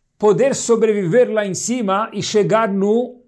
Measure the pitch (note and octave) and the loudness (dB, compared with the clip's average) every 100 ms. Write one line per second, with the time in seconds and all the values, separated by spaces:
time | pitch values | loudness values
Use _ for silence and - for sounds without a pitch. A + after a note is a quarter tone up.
0 | _ _ G#3 F#3+ C4+ A3+ - A#3 A3+ G#3 | _ _ 2 2 2 0 0 2 2 0
1 | F3+ A3+ B3 G#3+ G3+ F3 - B3+ G3+ G3 | 2 2 2 0 -4 -6 -6 -4 -2 -2
2 | A3 G3+ - G#3+ F3 A3 A3+ G3 G3+ A3+ | -4 -6 -2 0 2 2 0 0 0 0
3 | B3 - | -2 -10